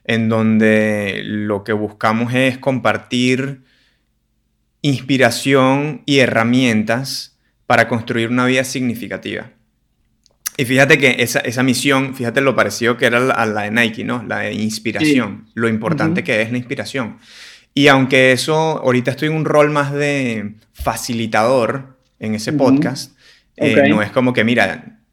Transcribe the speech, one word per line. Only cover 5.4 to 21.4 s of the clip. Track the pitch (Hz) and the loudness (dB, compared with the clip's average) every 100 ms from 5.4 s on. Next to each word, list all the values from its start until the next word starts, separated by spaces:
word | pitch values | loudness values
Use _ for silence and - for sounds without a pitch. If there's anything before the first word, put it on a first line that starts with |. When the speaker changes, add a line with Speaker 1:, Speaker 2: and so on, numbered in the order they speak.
| 135 135 131 139 147 - - | 2 4 4 2 -2 -6 0
Speaker 1:
y | 139 | 2
herramientas | 120 113 113 127 127 107 107 117 135 - - _ _ _ - | 4 2 2 2 2 2 0 -2 -4 -10 -12 _ _ _ 0
para | 120 113 | 2 2
construir | 120 113 117 113 | -2 -4 -2 -2
una | 123 127 | 0 0
vida | 131 | 0
significativa. | 127 135 127 113 101 95 104 95 - _ _ _ _ _ _ _ _ _ - - | -2 -4 -4 -6 -8 -10 -8 -10 -12 _ _ _ _ _ _ _ _ _ -10 -6
Y | |
fíjate | 123 131 139 151 | 0 2 4 4
que | 131 123 | 4 2
esa, | 117 139 | 0 -2
esa | - 120 | -2 0
misión, | 131 120 143 135 135 | 0 2 2 0 0
fíjate | 131 120 127 | -4 -4 0
lo | 135 107 | 2 2
parecido | 104 - 117 117 | 0 0 -2 0
que | 123 | 0
era | 120 | 2
la, | 131 | 0
a | - 110 | 0 -2
la | 107 | -2
de | 104 | -2
Nike, | 110 117 110 | 0 0 -2
¿no? | 107 123 | -6 -6
La | 104 104 | -6 -6
de | 104 | -6
inspiración, | 104 107 110 113 107 151 135 104 98 - | -4 -6 -4 -6 -2 0 0 -2 -8 -12
Speaker 2:
Sí. | |
Speaker 1:
lo | 113 113 | -4 -2
importante | 110 110 143 107 - | -2 -2 -2 -2 -2
Speaker 2:
Ujú. | - | -2
Speaker 1:
que | 110 | -2
es | 113 | -2
la | 123 | -4
inspiración. | 123 143 104 135 107 - _ - - - _ | -6 -8 -8 -8 -8 -10 _ -20 -20 -20 _
Y | 139 143 | 2 4
aunque | 135 127 131 131 | 4 4 4 4
eso, | 127 - 156 160 156 | 4 0 0 0 -2
ahorita | 131 123 123 | 0 0 -2
estoy | 120 156 | -2 -2
en | |
un | 156 | -2
rol | 139 147 147 | 2 4 4
más | 151 139 | 2 -2
de | 143 147 143 131 110 104 107 _ | -2 -2 -2 -2 -4 -8 -14 _
facilitador | - 135 117 - 117 113 110 | -8 -6 -4 -6 -4 -2 2